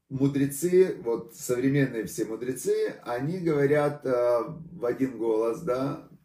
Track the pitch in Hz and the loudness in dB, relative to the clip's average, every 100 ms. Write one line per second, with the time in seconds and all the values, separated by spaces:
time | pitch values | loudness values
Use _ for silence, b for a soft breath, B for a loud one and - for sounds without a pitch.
0 | - 135 139 139 139 - 175 180 185 - | -10 -2 0 2 0 0 4 6 6 2
1 | 117 117 - - - 123 135 143 131 113 | -4 -4 -4 -10 -4 0 2 2 2 0
2 | 98 - 107 110 123 131 185 214 214 - | -6 -4 -6 -4 -6 -4 -2 0 -2 -4
3 | - 120 139 185 165 147 139 147 147 143 | -6 -4 -4 -2 0 2 4 4 2 0
4 | 135 123 120 120 107 80 - - 120 123 | 0 2 4 2 0 -8 -14 -6 -4 0
5 | 131 113 113 110 113 117 - 123 139 - | -2 0 0 2 0 -2 -2 -2 -2 -6
6 | - - | -12 -20